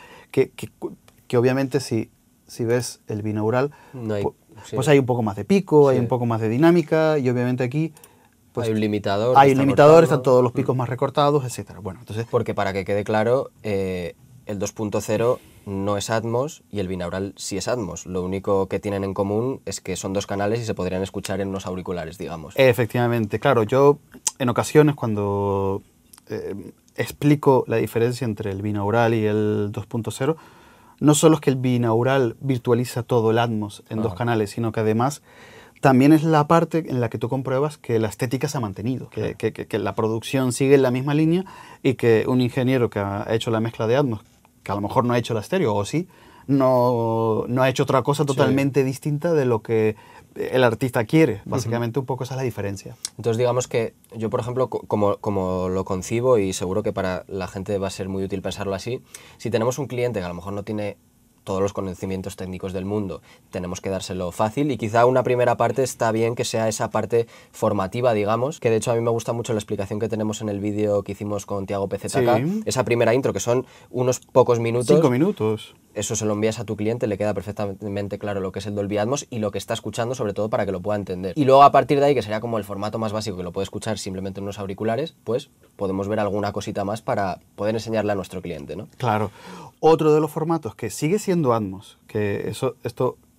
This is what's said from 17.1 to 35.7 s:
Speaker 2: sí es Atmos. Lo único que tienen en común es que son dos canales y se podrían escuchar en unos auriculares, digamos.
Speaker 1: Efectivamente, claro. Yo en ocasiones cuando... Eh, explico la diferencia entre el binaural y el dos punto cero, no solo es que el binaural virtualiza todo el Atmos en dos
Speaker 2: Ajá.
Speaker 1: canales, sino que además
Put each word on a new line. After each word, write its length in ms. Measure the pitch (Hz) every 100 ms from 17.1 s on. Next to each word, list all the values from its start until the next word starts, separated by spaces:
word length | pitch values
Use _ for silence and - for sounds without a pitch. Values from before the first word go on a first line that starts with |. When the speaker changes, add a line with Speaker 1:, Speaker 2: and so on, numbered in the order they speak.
| 92 98 -
Speaker 2:
sí 180 | - 95
es 140 | 107
Atmos. 360 | 123 90 82 87
Lo 160 | 90
único 440 | 90 98 104 98 95
que 120 | 98
tienen 260 | 104 98 98
en 80 |
común 480 | 95 98 104 127 131 -
es 140 | -
que 160 | - 90
son 160 | 98
dos 160 | 98 -
canales 320 | 101 104 117
y 60 | 110
se 80 |
podrían 280 | 92 90 92
escuchar 380 | 95 98 101 95
en 80 | 98
unos 180 | 95 92
auriculares, 520 | 92 87 87 80 90
digamos. 360 | 73 82 73 -
Speaker 1:
Efectivamente, 840 | 131 120 113 123 120 117 104 107
claro. 240 | 143 117
Yo 360 | 107 131 143 143 _ - - -
en 120 | 123
ocasiones 460 | 117 107 151 151 143
cuando... 840 | 117 104 101 101 101 98 98 98 - _ _ - -
Eh, 460 | 107 85 101 87 - _ -
explico 680 | 117 - 147 147 143 127 -
la 100 | 117
diferencia 480 | 127 113 120 123 120
entre 260 | 104 104
el 100 | 98
binaural 520 | 104 104 101 117 113
y 140 | 113 107
el 420 | 107 107 107 104
dos 140 | 107 -
punto 260 | 120 110
cero, 240 | - 135 160 - - - - - -
no 160 | 147 147
solo 200 | 165 151
es 60 |
que 100 | 143
el 40 | 131
binaural 800 | 127 123 120 113 123 135 117 -
virtualiza 600 | 135 123 123 120 123 123
todo 280 | - 123 110
el 60 | 113
Atmos 460 | 117 107 104 - -
en 120 | 113
dos 80 | 110
Speaker 2:
Ajá. 100 | 87
Speaker 1:
canales, 320 | 120 113 104
sino 240 | - 117
que 80 | 113
además 400 | 107 110 131 143 - - - - -